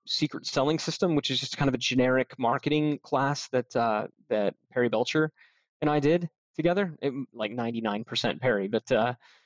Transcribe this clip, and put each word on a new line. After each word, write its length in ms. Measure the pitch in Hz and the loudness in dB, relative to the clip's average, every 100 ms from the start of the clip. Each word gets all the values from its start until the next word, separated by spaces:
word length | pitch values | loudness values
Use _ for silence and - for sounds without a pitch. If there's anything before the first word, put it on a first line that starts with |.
| - | -6
Secret 400 | - 156 - - | -2 -2 -4 -4
Selling 320 | 143 139 160 | 0 2 0
System, 360 | - - 185 147 | -2 -2 0 0
which 140 | - | 0
is 100 | 127 | -4
just 160 | 135 - | -4 -2
kind 140 | 139 | 0
of 60 | 123 | 0
a 20 | |
generic 560 | - 127 127 131 127 - | 0 2 4 2 0 -2
marketing 580 | 117 131 - 151 151 143 | 0 0 0 0 0 -2
class 440 | - 135 135 143 - | -2 0 0 -2 -2
that, 260 | 127 123 123 | -4 -2 0
uh, 320 | 117 107 107 _ - | 2 0 -4 _ -4
that 280 | 107 101 - _ | 0 0 -2 _
Perry 180 | 127 120 | 0 2
Belcher 420 | 110 123 156 156 - _ _ _ - | 2 0 0 0 -4 _ _ _ -4
and 80 | 147 | 0
I 100 | 147 | 2
did 280 | 143 175 170 _ _ - | 4 2 0 _ _ -2
together. 400 | 165 180 190 147 | 0 0 -2 -4
It, 100 | 143 135 123 | -4 -4 -8
like, 200 | 113 107 | -6 -6
ninety-nine 520 | 123 117 117 110 104 | -4 -4 -2 -2 -4
percent 380 | 117 110 117 - | -4 -4 -2 0
Perry, 260 | 127 104 98 | 0 0 0
but, 240 | 110 - | -2 0
uh, 220 | 117 120 123 _ _ | 2 0 -4 _ _